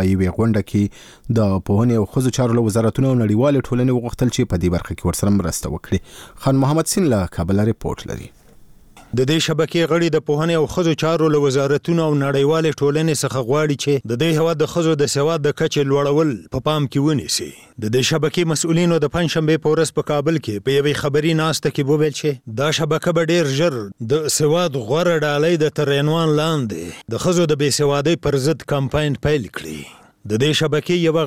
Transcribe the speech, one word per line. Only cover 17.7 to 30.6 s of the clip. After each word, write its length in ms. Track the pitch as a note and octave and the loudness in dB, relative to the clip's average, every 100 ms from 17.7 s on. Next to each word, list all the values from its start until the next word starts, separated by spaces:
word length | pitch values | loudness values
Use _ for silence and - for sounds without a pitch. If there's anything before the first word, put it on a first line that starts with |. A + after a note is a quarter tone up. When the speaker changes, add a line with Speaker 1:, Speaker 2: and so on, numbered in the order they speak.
| - | -8
Speaker 2:
د 20 | G#2+ | -2
دې 100 | B2+ B2 | 0 0
شبکې 400 | D#3 D3+ F#3 E3 | 0 0 -2 -2
مسؤلینو 480 | D3+ E3 E3 F3 E3 | -2 0 2 2 2
د 100 | C#3+ | 0
پنجشنبې 420 | E3+ E3 E3 D#3 D#3 | 0 -2 0 0 2
په 60 | D#3 | 2
ورځ 160 | D#3 D3+ D#3 | 0 0 -2
په 20 | - | -2
کابل 260 | D3 C#3+ D#3+ | -2 0 -2
کې 200 | - G2+ | -2 -4
په 60 | C3+ C#3 | 0 0
یوې 160 | D3 C#3 | 2 0
خبري 320 | D3+ D3 D#3 D#3+ | 0 0 2 0
ناسته 240 | D#3+ C#3 D3 | 0 -2 -2
کې 120 | D3+ C3+ | -2 0
وویل 220 | D3+ D3+ - | 2 0 -2
چې 100 | D3+ B2+ A#2+ A2 | -4 -4 -6 -4
دا 100 | D3+ C#3+ | -2 0
شبکه 320 | D#3 D#3 F3+ | -2 -2 0
به 100 | E3+ D#3+ | 0 2
ډېر 140 | E3+ C#3+ C3+ | 0 0 0
ژر 140 | E3+ B2 G2+ - A#2 | 0 -2 -8 -8 -2
د 160 | D3+ D3 - | -2 0 0
سواد 440 | D3+ E3+ F3 C3+ A2 | 2 2 0 -2 -2
غوره 280 | D#3 F3 D#3+ | 0 2 2
ډالۍ 400 | D3 D3 D#3+ E3+ | 0 0 2 2
د 160 | D3+ - | 0 0
تر 180 | C#3 C#3+ | 0 2
عنوان 360 | D3+ E3 D#3+ D3 | 2 0 2 0
لاندې 420 | D#3+ D#3 A2+ E2 E2+ - - | 0 -2 -4 -6 -10 -14 -8
د 20 | A2+ | -4
ښځو 200 | F3+ F3 D#3+ | 0 2 2
د 40 | C#3+ | 0
بې 100 | C#3+ - | 0 0
سوادۍ 360 | C#3+ C#3+ C#3+ E3+ D3 | 0 2 0 0 0
پر 160 | C#3 C#3 | 0 0
ضد 240 | A#2+ - C#3+ | -2 -4 -4
کمپاین 480 | C3+ D3 D3+ C3 D3 | -2 -2 -2 -2 0
پیل 240 | D3+ F#2+ - | -2 -4 -10
کړي. 260 | D#2 D2+ C#2 - - _ G#2 | -12 -12 -16 -20 -20 _ -4
د 80 | A2 | 0
دې 100 | D3+ | 2
شبکې 380 | C#3+ | 2